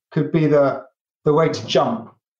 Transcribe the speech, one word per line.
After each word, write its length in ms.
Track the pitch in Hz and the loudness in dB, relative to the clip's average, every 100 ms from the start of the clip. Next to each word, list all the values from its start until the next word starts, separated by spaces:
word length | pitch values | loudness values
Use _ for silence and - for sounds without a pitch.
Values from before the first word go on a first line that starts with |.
| _ | _
could 200 | - 147 | -4 -2
be 160 | 165 151 | 0 2
the, 380 | 147 139 - - _ _ _ 151 | 2 2 -2 -12 _ _ _ 0
the 80 | |
way 160 | 151 160 | 0 0
to 180 | 117 - | -2 -2
jump, 480 | 170 127 113 - _ _ | 0 0 -4 -10 _ _